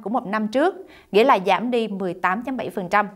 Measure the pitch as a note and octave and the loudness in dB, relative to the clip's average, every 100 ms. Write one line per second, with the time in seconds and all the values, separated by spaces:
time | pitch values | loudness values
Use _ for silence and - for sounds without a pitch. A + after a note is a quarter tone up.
0 | G#3 A#3+ F3 G#3+ G#3+ B3 E4+ F#4+ - - | -4 -4 -2 -4 0 2 0 -2 -12 -20
1 | _ F#3+ B3+ A3+ F#3 F3+ A#3+ A#3+ A3 G3 | _ 4 6 4 4 0 0 -2 -2 -4
2 | F#3+ F#3 F3+ F#3 B3 C4 - G#3+ F3+ G#3 | -6 -2 -2 -2 -4 -8 -6 -6 0 0
3 | G#3 | 0